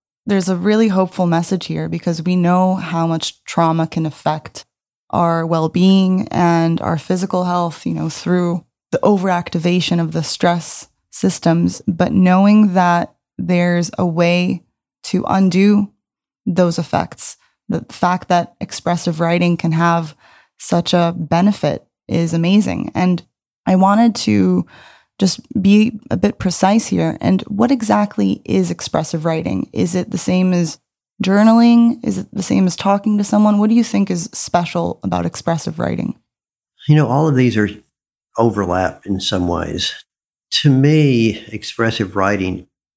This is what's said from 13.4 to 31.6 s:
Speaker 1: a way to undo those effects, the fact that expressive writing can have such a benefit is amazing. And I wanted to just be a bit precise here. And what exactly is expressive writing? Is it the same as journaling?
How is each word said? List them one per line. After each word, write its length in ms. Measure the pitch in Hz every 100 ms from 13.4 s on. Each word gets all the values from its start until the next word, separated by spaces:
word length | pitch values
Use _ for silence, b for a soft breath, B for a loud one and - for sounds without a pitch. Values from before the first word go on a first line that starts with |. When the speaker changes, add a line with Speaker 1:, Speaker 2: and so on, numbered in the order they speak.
| 175 180 175 175 170 -
Speaker 1:
a 80 | 180
way 580 | 165 170 175 180 185 - _ _ _
to 200 | - 180 -
undo 640 | 190 190 175 202 202 202 - _ _ _ _ -
those 320 | 170 180 170
effects, 600 | 160 - 165 - - - _ _ -
the 160 | 165 -
fact 380 | - 180 180 -
that 260 | 180 165 _
expressive 580 | - - - 175 - 160
writing 380 | 170 175 175 170
can 140 | 170
have 440 | 160 170 170 160 - b b b _
such 340 | - 170 170
a 200 | 180 170 175
benefit 680 | 156 170 196 202 151 - - _ -
is 260 | 165 170
amazing. 580 | 165 170 208 196 87 - -
And 280 | 180 175 - _ _ _ -
I 100 | 185
wanted 400 | 190 208 233 208
to 500 | - 208 185 180 175 b b b b -
just 220 | 190 - - -
be 380 | 190 208 220 - -
a 60 | 180
bit 200 | 208 -
precise 500 | 185 - 190 220 -
here. 300 | 180 165 -
And 220 | - 190
what 300 | - 202 240
exactly 720 | 269 214 208 208 - 196 - -
is 260 | 190 175
expressive 540 | 170 - 156 160 165 165
writing? 440 | 160 - 95 -
Is 220 | - 175 180
it 160 | -
the 60 | 180
same 360 | - 180 185
as 260 | 180 165 - _ _ _ _
journaling? 760 | 185 202 220 226